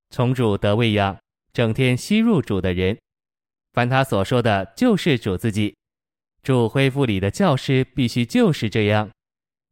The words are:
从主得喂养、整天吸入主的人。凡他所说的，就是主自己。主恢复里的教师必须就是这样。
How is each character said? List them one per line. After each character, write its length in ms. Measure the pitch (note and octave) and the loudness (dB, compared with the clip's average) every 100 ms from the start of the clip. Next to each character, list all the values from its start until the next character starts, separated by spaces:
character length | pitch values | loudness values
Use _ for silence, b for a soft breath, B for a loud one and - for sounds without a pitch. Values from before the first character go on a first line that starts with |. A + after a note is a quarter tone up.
| _ | _
从 200 | - B2 | -2 -2
主 240 | A#2+ A#2 G2 | 0 0 0
得 200 | G#2 G#2 | 0 2
喂 160 | A#2 | 2
养、 260 | G#2 G2 F#2+ _ _ _ | 2 -2 -4 _ _ _
整 220 | - A#2 | -2 -2
天 240 | A2 C3 B2 | 0 0 0
吸 220 | - G#3 | 0 0
入 200 | A3+ G3 | 2 0
主 220 | - G2 | 0 -2
的 100 | F2+ | -2
人。 240 | F2+ F#2 A2 _ _ _ _ _ _ _ | 0 -2 -4 _ _ _ _ _ _ _
凡 160 | - B2 | -4 0
他 140 | C3 | 0
所 200 | C3+ G#2 | 0 0
说 200 | G2 B2+ | 0 0
的， 300 | A2+ G2+ F#2+ - | 2 0 -2 0
就 180 | B3+ G3 | 2 2
是 220 | F3+ B2+ | 0 -2
主 180 | A2 F2+ | -2 -4
自 160 | A#2 | -2
己。 240 | G2+ G#2 - _ _ _ _ _ _ | -2 -4 -6 _ _ _ _ _ _
主 260 | - C3 A2+ | -2 2 2
恢 180 | C3+ C3+ | 2 0
复 180 | C3 C3 | 0 0
里 140 | G2 | 0
的 120 | G2 | -2
教 260 | - F#3+ C3 | 0 0 0
师 260 | - C3 | 0 -2
必 240 | C3 - A#2+ | -2 -2 -2
须 160 | B2 | -2
就 300 | A#2+ B3 A3+ | -2 2 2
是 160 | C#3+ A2 | 0 -2
这 160 | A#2 G#2 | 0 2
样。 240 | G#2+ G#2+ - _ _ _ _ _ | 0 -2 -10 _ _ _ _ _